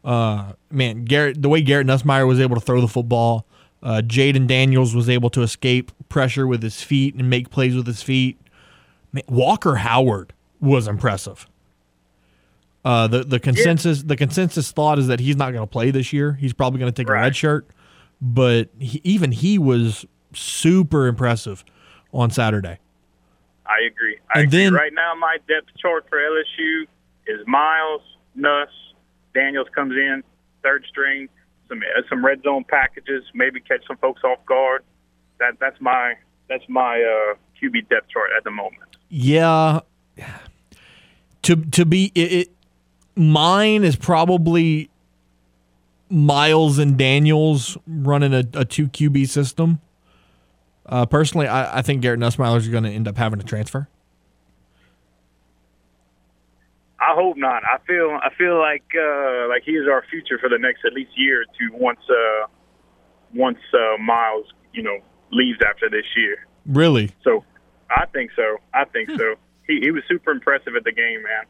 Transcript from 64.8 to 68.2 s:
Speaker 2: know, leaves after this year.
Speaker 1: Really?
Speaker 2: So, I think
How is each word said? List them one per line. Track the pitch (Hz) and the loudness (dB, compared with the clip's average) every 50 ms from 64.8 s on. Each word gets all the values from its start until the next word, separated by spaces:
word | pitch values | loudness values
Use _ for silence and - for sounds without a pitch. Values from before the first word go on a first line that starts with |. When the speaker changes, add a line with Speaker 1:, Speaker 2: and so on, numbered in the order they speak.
| 110 | -8
Speaker 2:
know, | 107 101 98 _ _ _ _ _ _ | -8 -8 -8 _ _ _ _ _ _
leaves | - 123 127 123 113 107 117 | -2 0 0 0 0 0 0
after | 104 101 - 113 110 | -2 0 -2 -4 -4
this | 107 107 107 - - | -4 -4 -6 -4 -2
year. | - 110 101 101 - - _ _ _ _ | -2 -2 -2 -4 -8 -14 _ _ _ _
Speaker 1:
Really? | 151 135 143 160 170 143 120 104 101 - _ _ | 0 2 4 4 4 4 2 0 -2 -8 _ _
Speaker 2:
So, | 127 117 107 - _ _ _ _ _ _ _ _ - | 0 0 0 -2 _ _ _ _ _ _ _ _ -2
I | 120 131 170 | -2 -2 -2
think | - - 139 | -2 -6 -8